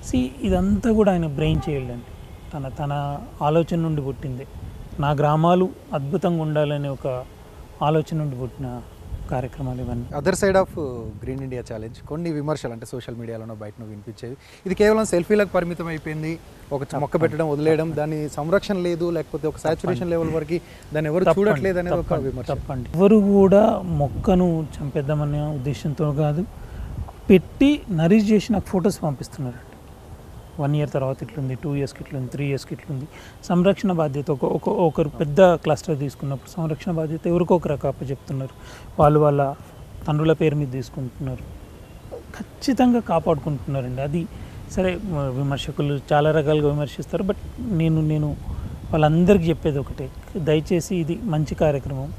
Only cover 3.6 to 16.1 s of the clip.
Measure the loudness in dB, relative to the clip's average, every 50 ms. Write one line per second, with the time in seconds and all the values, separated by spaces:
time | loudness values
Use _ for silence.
3.6 | 2 2 0 0 0 0 -2 -2 -2 -4 -6 -6 -8 -8 -8 -8 -10 -12 -14 -14
4.6 | -12 -12 -12 -14 -14 -14 -6 -2 0 0 2 4 4 4 4 4 6 6 6 6
5.6 | 4 2 -2 -8 -14 -6 -6 -4 -4 -2 -2 0 0 0 0 0 0 0 0 0
6.6 | 0 0 0 -2 -4 -4 -6 -6 -6 -6 -6 -6 -8 -12 -16 -20 -20 -20 -20 -20
7.6 | -20 -20 -8 -2 0 2 2 2 2 0 -4 -4 -2 -4 -4 -6 -8 -8 -8 -8
8.6 | -10 -8 -8 -10 -12 -14 -18 -18 -14 -12 -10 -10 -6 -4 -4 -4 -4 -4 -6 -6
9.6 | -6 -6 -4 -6 -6 -6 -6 -6 -6 -6 -8 -2 0 0 0 2 2 4 4 4
10.6 | 2 2 -2 -6 -6 -6 -6 -8 -10 -10 -12 -10 -8 -8 -8 -6 -8 -8 -8 -8
11.6 | -8 -8 -10 -10 -10 -10 -14 -14 -12 -10 -8 -6 -4 -4 -4 -4 -2 -2 -4 -4
12.6 | -4 -8 -10 -10 -12 -10 -10 -10 -10 -10 -12 -10 -10 -10 -10 -10 -10 -12 -12 -12
13.6 | -12 -14 -14 -14 -14 -14 -14 -14 -14 -14 -14 -12 -12 -14 -14 -14 -16 -20 -20 -10
14.6 | -4 -4 2 4 6 6 6 4 2 2 2 0 2 4 4 4 4 4 2 0
15.6 | 0 0 -4 -6 -6 -6 -6 -6 -6 -6